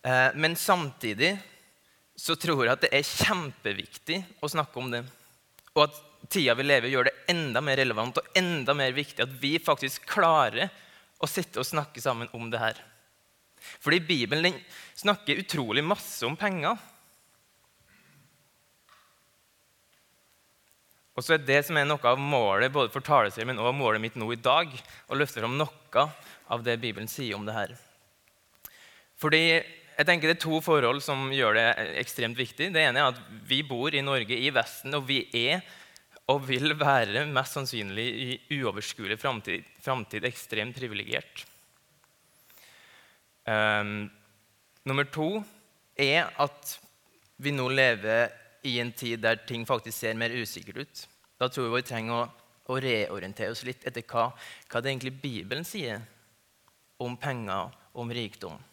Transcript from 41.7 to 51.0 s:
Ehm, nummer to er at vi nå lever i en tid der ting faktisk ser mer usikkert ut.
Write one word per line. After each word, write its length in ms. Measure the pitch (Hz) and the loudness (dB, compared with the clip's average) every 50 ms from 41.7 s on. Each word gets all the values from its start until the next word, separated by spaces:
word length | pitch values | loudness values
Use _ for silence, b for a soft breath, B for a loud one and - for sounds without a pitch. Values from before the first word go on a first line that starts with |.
| _ _ _ _ _ _ _ _ _ _ _ _ _ b b b b b b b b b b b b b b b b b b b _ _ _ | _ _ _ _ _ _ _ _ _ _ _ _ _ b b b b b b b b b b b b b b b b b b b _ _ _
Ehm, 640 | - 110 107 107 107 107 107 104 104 104 104 104 101 _ _ _ _ _ _ _ _ _ _ _ _ _ _ _ | -2 2 2 4 4 2 2 0 -4 -6 -6 -8 -10 _ _ _ _ _ _ _ _ _ _ _ _ _ _ _
nummer 160 | 135 135 139 139 131 | -2 -2 -2 -2 -2
to 320 | - 156 156 170 202 220 208 - - _ _ _ _ _ _ _ _ - | -4 -4 -4 -2 -4 -6 -8 -10 -20 _ _ _ _ _ _ _ _ 0
er 300 | 143 139 143 170 170 - - - | 2 4 4 2 2 0 0 -2
at 380 | 143 143 - - - - - - - _ _ _ _ _ _ _ _ _ _ - | -2 -2 -2 -12 -14 -14 -14 -14 -16 _ _ _ _ _ _ _ _ _ _ -6
vi 80 | 135 143 | -4 -4
nå 140 | 143 139 127 127 131 | -2 0 -2 0 4
lever 560 | 131 131 127 117 101 101 110 110 113 120 113 - - - - _ _ | 4 6 4 4 2 0 2 2 2 2 0 -2 -12 -20 -20 _ _
i 140 | - 135 123 120 | -6 -4 -2 -2
en 140 | 120 120 113 | -4 -4 -6
tid 240 | - - 120 117 113 110 | -8 -6 -6 -4 0 2
der 160 | 113 113 110 - - | 0 0 0 -2 -8
ting 160 | 123 117 117 | -8 -6 -2
faktisk 320 | - 131 113 - 113 110 - | -2 -2 -2 -2 -8 -10 -6
ser 160 | - 110 113 | -4 -4 -2
mer 160 | 113 117 117 | -2 -2 -2
usikkert 540 | 117 127 113 - - - 90 - - - 143 | -2 -4 -6 -8 -10 -12 -14 -14 -12 -12 -14
ut. 160 | _ _ - | _ _ -20